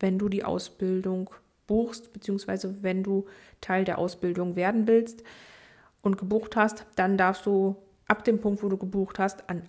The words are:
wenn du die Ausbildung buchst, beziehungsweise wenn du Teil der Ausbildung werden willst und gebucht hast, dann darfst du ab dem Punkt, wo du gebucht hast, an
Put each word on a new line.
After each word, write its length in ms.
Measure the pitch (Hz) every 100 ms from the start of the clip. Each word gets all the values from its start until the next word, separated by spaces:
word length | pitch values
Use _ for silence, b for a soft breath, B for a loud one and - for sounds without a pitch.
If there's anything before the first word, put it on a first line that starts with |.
wenn 180 | 190 190
du 100 | 208
die 140 | 196
Ausbildung 880 | - 180 - - 185 185 185 185 190 - _ _ -
buchst, 460 | 214 233 - -
beziehungsweise 680 | 202 - 196 - 190 190 196
wenn 200 | 190 185
du 240 | 190 196 196 B B B
Teil 240 | - 185
der 140 | 190 -
Ausbildung 580 | 180 - 180 180 180 180
werden 300 | 185 226 220
willst 360 | 226 226 - B B B B B B B _
und 160 | 196 190
gebucht 380 | 190 214 220 226
hast, 300 | 214 220 - -
dann 200 | 185 190
darfst 300 | 185 190 202
du 300 | 196 196 196 - _ -
ab 160 | 214
dem 160 | - 220
Punkt, 220 | 208 202
wo 60 | 202
du 80 | 190
gebucht 420 | 185 196 190 -
hast, 300 | 196 - -
an 140 | 175